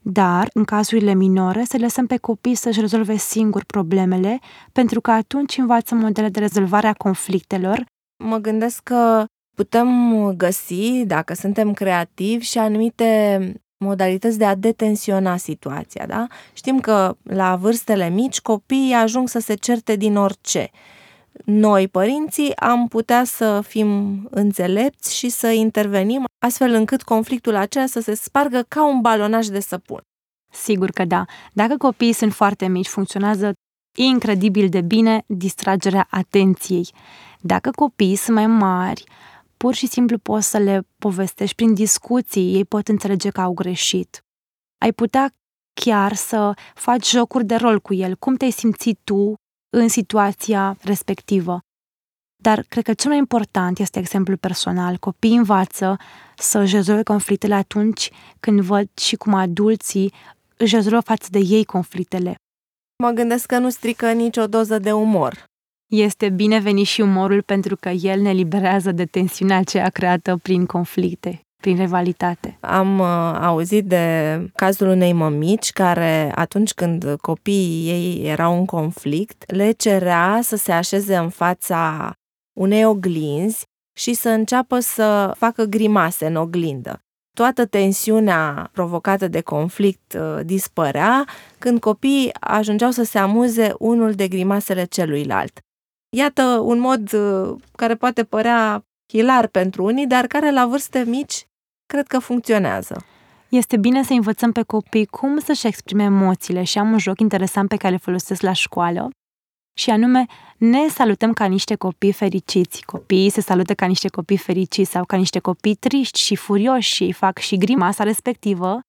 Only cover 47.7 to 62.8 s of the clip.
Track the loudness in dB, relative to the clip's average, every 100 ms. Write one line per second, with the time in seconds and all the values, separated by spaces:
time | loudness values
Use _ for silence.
47.7 | 2 0 -2 -2 -4 -2 0 0 0 -2
48.7 | 0 -2 -4 -2 0 0 -2 _ _ _
49.7 | 2 2 0 0 2 2 -2 -2 0 0
50.7 | -4 -4 -4 -2 -8 -2 -2 0 -6 _
51.7 | _ _ _ _ _ _ _ 0 0 -2
52.7 | -4 -2 -2 0 0 2 0 -2 -2 -2
53.7 | -2 -4 -4 -4 -2 0 -2 -4 -4 -4
54.7 | -2 -2 -4 -6 0 2 4 4 2 2
55.7 | -2 -2 -2 -8 -20 -20 -8 -2 2 2
56.7 | 2 2 0 2 -2 0 -2 0 0 0
57.7 | -2 -2 -2 -8 -10 -20 _ 0 0 2
58.7 | 0 -2 -4 -4 -2 0 0 0 0 0
59.7 | 0 -2 -2 -2 -4 -20 _ _ _ 2
60.7 | 2 2 0 0 -4 -2 0 2 2 2
61.7 | -4 -6 -8 -8 -6 -6 -8 _ _ _
62.7 | _